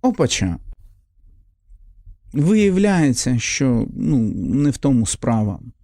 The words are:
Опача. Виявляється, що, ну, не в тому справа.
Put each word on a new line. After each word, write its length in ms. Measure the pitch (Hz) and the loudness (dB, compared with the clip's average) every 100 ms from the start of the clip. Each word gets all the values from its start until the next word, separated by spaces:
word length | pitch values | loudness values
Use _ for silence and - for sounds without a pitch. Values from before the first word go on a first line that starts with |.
Опача. 560 | 254 - 131 - 95 82 - - - _ _ _ - _ _ _ _ - - - - - - | 0 0 -2 0 -2 -4 -10 -20 -20 _ _ _ -20 _ _ _ _ -20 -20 -20 -20 -20 -10
Виявляється, 1040 | 139 156 214 202 185 202 185 147 127 131 123 | -2 2 4 2 2 2 4 2 2 0 -2
що, 480 | - - 135 117 110 - | -2 -2 0 0 -2 -4
ну, 220 | - 139 107 95 | 0 0 0 -2
не 340 | 90 131 147 | -2 0 0
в 80 | - | 0
тому 280 | 143 123 107 | 0 2 0
справа. 540 | - - 113 107 92 117 - | -2 -2 0 0 -4 -12 -20